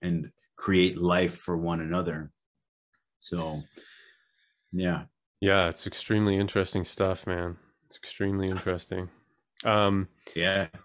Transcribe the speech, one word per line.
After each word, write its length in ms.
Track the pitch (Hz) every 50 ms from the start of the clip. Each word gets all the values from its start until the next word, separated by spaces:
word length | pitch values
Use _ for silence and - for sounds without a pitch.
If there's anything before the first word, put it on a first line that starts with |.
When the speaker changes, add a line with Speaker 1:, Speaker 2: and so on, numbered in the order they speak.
Speaker 1:
and 280 | - 90 85 80 76 - - _ _ _ _
create 420 | - - 98 95 90 90 90 90 87
life 380 | 87 87 87 90 90 87 87 -
for 180 | - 90 87
one 240 | 82 85 85 85 82
another. 500 | 80 80 87 92 87 85 76 78 78 76 - _ _ _ _ _ _ _ _ _ _ _ _ _ _ _ _ _
So, 420 | - - 87 87 80 80 76 76 76 - _ - - - - - - - _ _ _ _ _ _ _ _ _ _ _ _
yeah. 320 | 90 90 92 90 82 82 87 - _ _ _ _ _ _
Speaker 2:
Yeah, 280 | 101 98 98 98 90 85
it's 180 | - - -
extremely 500 | 95 - - - - 107 107 107 101 98
interesting 480 | 98 101 98 - 104 92 - - 95 85
stuff, 420 | - - - 98 95 92 - -
man. 300 | 95 90 87 87 87 85 - _ _ _ _ _ _
It's 80 | -
extremely 500 | - - - - - 98 98 98 98 95
interesting. 600 | 92 92 92 - 92 90 85 - - 95 92 92 87 - _ _ _ _ _ _ _ _ - -
Um, 440 | 113 107 107 101 98 98 95 92 - _ _ _ - -
Speaker 1:
Yeah. 340 | 80 87 95 98 98 92 - - -